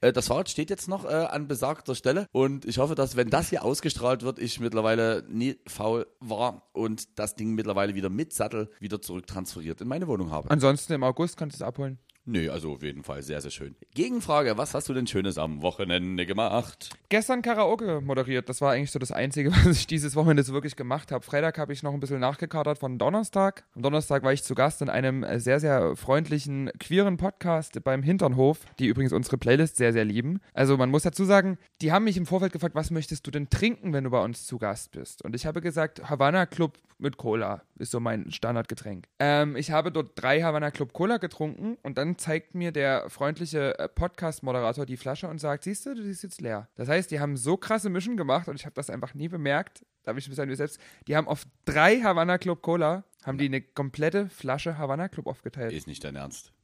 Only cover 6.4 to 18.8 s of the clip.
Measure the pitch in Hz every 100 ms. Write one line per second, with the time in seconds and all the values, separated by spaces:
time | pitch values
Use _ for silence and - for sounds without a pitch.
6.4 | 123 95 _ - 110 110 - - 107 -
7.4 | 110 110 107 98 101 98 95 98 160 -
8.4 | 107 117 107 - 101 101 - 90 - 95
9.4 | 92 - 80 80 107 143 180 113 87 76
10.4 | 71 151 135 147 - 156 127 127 170 -
11.4 | 151 - 98 123 139 131 _ _ - 110
12.4 | 80 73 78 69 73 71 73 69 69 76
13.4 | 71 - 69 - - - 190 240 190 147
14.4 | 139 107 139 143 - 131 120 98 98 78
15.4 | 78 76 80 - 98 87 90 90 90 98
16.4 | 113 110 120 - - - _ 208 220 254
17.4 | 240 226 196 214 226 156 139 135 127 127
18.4 | - 127 143 127